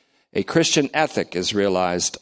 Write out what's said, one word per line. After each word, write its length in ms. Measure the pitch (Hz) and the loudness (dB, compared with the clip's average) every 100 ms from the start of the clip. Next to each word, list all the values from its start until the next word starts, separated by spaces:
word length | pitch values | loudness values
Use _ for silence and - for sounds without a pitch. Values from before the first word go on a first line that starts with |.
| _ _ _ | _ _ _
A 100 | - | -6
Christian 460 | - 165 160 - 139 | 0 2 2 2 0
ethic 420 | 151 151 - 87 87 | 0 0 -2 -4 -4
is 180 | 90 | -2
realized 640 | 104 98 92 90 90 - - | 0 2 2 0 0 -4 -4